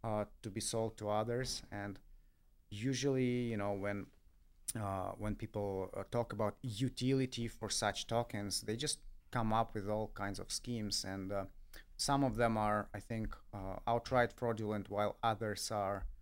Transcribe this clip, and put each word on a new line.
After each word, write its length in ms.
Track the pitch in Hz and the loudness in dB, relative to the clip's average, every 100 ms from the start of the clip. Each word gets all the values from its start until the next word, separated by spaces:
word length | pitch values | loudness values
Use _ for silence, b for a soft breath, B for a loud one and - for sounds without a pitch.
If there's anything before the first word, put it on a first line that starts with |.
uh, 220 | 117 107 104 - | 0 0 -2 -6
to 80 | 113 | -6
be 100 | 101 | -4
sold 380 | - 113 113 - | -2 0 0 -2
to 120 | 104 | 0
others. 540 | 104 110 120 131 - - | 2 2 0 -2 -6 -6
And 260 | 101 101 98 - - - _ - - - | -8 -6 -8 -14 -20 -20 _ -20 -20 -14
usually, 720 | 104 120 127 139 131 127 123 120 | -4 -2 2 2 4 4 2 0
you 60 | 110 | 0
know, 160 | 101 | 0
when, 320 | 101 101 101 98 - - - - - - 113 | 0 0 -2 -6 -14 -20 -20 -20 -12 -6 -2
uh, 320 | 104 95 92 95 | 0 0 -2 -2
when 180 | 104 107 | -2 -2
people, 540 | 110 107 101 95 95 - | -2 -2 0 0 -2 -4
uh, 80 | 98 | -2
talk 220 | 120 117 | 0 0
about 220 | 107 107 - | 0 0 0
utility 880 | 127 101 127 - 127 135 131 - 117 | -6 0 -2 0 2 2 2 -2 -4
for 220 | - 110 | -4 -2
such 380 | - 107 101 - | 2 2 0 0
tokens, 540 | 117 120 107 101 98 | 0 0 -2 -2 -2
they 140 | 107 113 | -2 -2
just 240 | 143 - - - - | -2 -2 -6 -18 -4
come 220 | 123 113 | 0 4
up 200 | 110 113 | 4 2
with 160 | 107 101 | 0 0
all 220 | 107 107 | 0 -2
kinds 260 | - 101 98 | -4 -4 -4
of 120 | 92 | -6
schemes. 520 | - - 120 104 92 95 | -6 -4 -2 0 -2 -2
And, 260 | 98 95 | -4 -2
uh, 140 | 101 95 - - B B - | -2 -4 -8 -16 B B -4
some 280 | - 139 | 2 4
of 120 | 139 110 | 4 4
them 220 | 117 110 | 4 6
are, 300 | 107 107 - | 4 4 0
I 60 | 104 | -8
think, 360 | - 113 107 - - | -4 -2 -2 -4 -10
uh, 240 | 104 95 92 - | -6 -6 -4 0
outright 440 | 117 - 127 120 | 0 4 4 4
fraudulent, 560 | - 123 110 107 107 98 | 2 -2 0 0 -2 -2
while 280 | 101 104 - | 2 2 4
others 480 | 117 107 110 101 - | 2 2 0 -2 -2
are 340 | 107 98 98 - - | 0 2 0 -2 -6